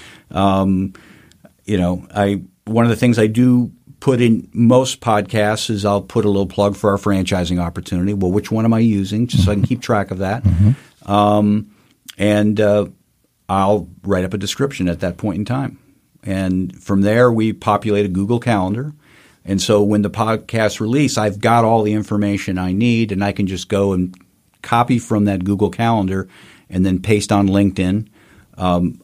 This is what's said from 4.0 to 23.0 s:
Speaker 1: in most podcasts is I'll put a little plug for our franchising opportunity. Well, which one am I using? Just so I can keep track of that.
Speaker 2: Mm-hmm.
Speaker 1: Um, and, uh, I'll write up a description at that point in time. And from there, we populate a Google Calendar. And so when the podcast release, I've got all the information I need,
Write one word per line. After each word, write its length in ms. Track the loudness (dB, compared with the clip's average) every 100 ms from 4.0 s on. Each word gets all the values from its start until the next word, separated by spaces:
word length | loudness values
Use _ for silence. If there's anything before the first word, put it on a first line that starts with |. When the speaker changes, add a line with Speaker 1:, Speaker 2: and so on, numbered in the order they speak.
| 0 2
Speaker 1:
in 280 | 4 2 -2
most 480 | 2 4 4 2 -2
podcasts 680 | -2 0 0 0 0 -2 -4
is 140 | -2
I'll 180 | 0 -2
put 220 | -2 -2
a 40 | 0
little 180 | 0 -2
plug 300 | 0 0 0
for 140 | 0
our 60 | 0
franchising 640 | 0 -2 0 -2 -2 -2
opportunity. 520 | -4 -8 -6 -2 -2
Well, 180 | 0 0
which 200 | 0 -2
one 140 | 0
am 100 | 2
I 40 | 2
using? 460 | 2 2 0 -2 0
Just 180 | 2
so 80 | 2
I 20 |
can 100 | 2
keep 160 | 0 -2
track 300 | -2 -2 -2
of 80 | -4
that. 260 | -4 -2
Speaker 2:
Mm-hmm. 680 | 0 4 2 2 -6 _ -2
Speaker 1:
Um, 600 | 2 4 4 2 0 -4 _ _ _ -16 -4
and, 420 | 0 2 2 2
uh, 260 | 2 2 0 -8 _ _ _ _ -2
I'll 400 | 0 2 0 -2 -10
write 220 | -2 -2
up 100 | -2
a 40 | -4
description 500 | -6 -4 -4 -2 -4
at 120 | -2
that 160 | -6 -4
point 220 | -6 -4
in 60 |
time. 340 | -4 -4 -6 -10 _ _ _ _
And 520 | -8 -4 -2 -2 -4 -8
from 200 | -2 0
there, 300 | 2 4 4
we 200 | 2 -2
populate 520 | -2 -2 0 0 0
a 40 | 0
Google 300 | -2 -2 -2
Calendar. 520 | 0 -2 -2 -4 -8 -12 _ _ _ _
And 180 | -4 -2
so 200 | 2 2
when 200 | 4 2
the 80 | 0
podcast 680 | -2 -2 -4 -4 -2 -2 -2
release, 360 | -2 0 0 0
I've 220 | -2 0
got 260 | 2 2
all 180 | 4 2
the 80 | 2
information 640 | -2 -2 -2 0 -2 -4 -4
I 140 | -2
need, 400 | 0 0 0